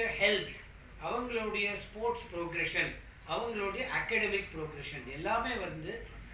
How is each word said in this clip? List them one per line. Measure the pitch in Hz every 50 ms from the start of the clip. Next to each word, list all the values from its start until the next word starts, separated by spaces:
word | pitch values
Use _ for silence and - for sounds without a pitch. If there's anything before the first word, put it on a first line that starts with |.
| 226 220 - -
ஹெல்த், | 196 208 208 190 - - - - - - - - - - - - 160
அவங்களுடைய | 165 208 240 247 247 240 226 220 214 214 208 202 202 202 185 -
ஸ்போர்ட்ஸ் | - - 214 220 233 233 - - - 175
ப்ரோக்ரஷன், | 170 170 160 151 170 170 - - 175 165 - - - - - - - - -
அவங்களுடைய | 160 180 226 233 226 208 196 196 190 247 262 - - -
அகாடமிக் | - - 226 220 214 196 196 196 - - -
ப்ரோக்ரஷன் | 160 156 151 143 143 139 - 143 139 120 123 139
எல்லாமே | 147 170 196 220 233 277 262 240
வந்து | 220 185 170 156 160 156 185 226 233 - - - - - -